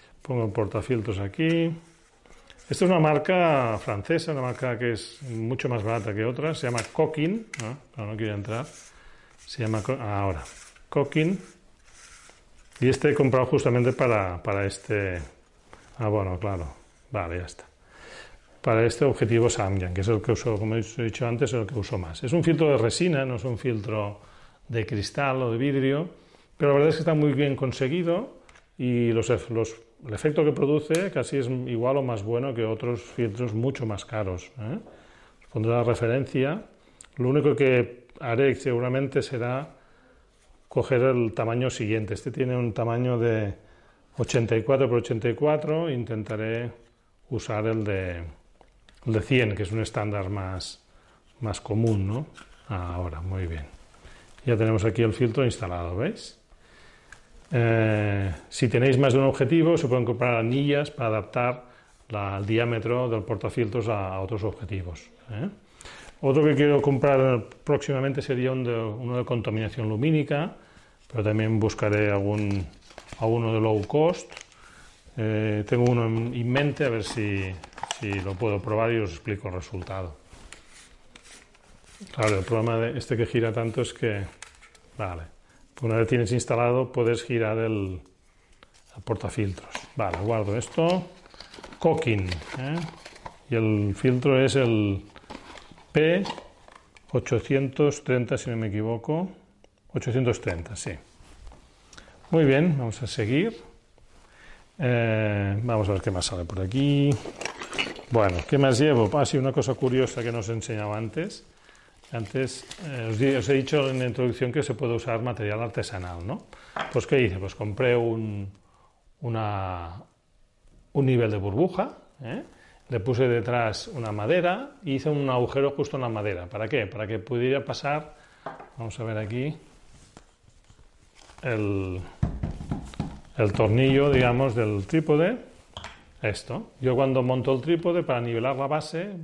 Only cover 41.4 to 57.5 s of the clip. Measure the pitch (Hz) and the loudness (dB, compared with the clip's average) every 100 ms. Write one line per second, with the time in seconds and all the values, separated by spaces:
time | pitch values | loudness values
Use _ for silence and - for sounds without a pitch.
41.4 | 113 120 127 - 107 110 101 104 135 131 | -2 0 -2 -2 -2 -2 -2 -6 -6 -4
42.4 | 127 123 120 110 113 117 123 120 117 110 | -2 0 -2 -2 -2 0 0 2 2 2
43.4 | 101 - - - _ _ _ - 117 131 | 0 -6 -14 -20 _ _ _ -6 0 0
44.4 | 113 113 107 135 131 120 - 117 120 113 | 2 2 2 2 4 2 0 -2 -2 0
45.4 | 147 151 151 156 170 127 117 110 104 107 | 2 2 0 -2 -2 -4 -4 -6 -6 -4
46.4 | 110 113 120 - - _ _ _ - 117 | -4 -4 -6 -10 -20 _ _ _ -8 -8
47.4 | - 107 110 113 104 95 92 85 82 - | -4 -2 0 0 0 -2 -4 -6 -10 -14
48.4 | _ _ _ _ - - - 110 - 127 | _ _ _ _ -20 -8 -2 0 2 4
49.4 | 110 101 95 110 107 - 104 101 95 101 | 4 0 -2 -4 -4 -4 -4 -4 -4 -4
50.4 | 95 92 - - _ - _ _ _ - | -6 -8 -10 -14 _ -20 _ _ _ -8
51.4 | 110 98 - 107 113 104 95 117 156 - | -6 -6 -2 0 2 2 0 -4 -8 -14
52.4 | - - - 92 87 87 90 78 90 95 | -20 -18 -8 -6 -6 -6 -6 -6 -6 -6
53.4 | 87 80 71 - - - - - - - | -4 -6 -10 -16 -20 -20 -20 -20 -20 -6
54.4 | 123 110 110 110 110 110 113 104 123 110 | 0 2 4 2 2 2 2 2 0 2
55.4 | 123 - 92 87 85 90 151 226 - - | 0 -2 -4 -4 -4 -4 -4 -6 -14 -20
56.4 | _ - _ - - - _ - - - | _ -20 _ -20 -20 -20 _ -20 -20 -20
57.4 | - | -2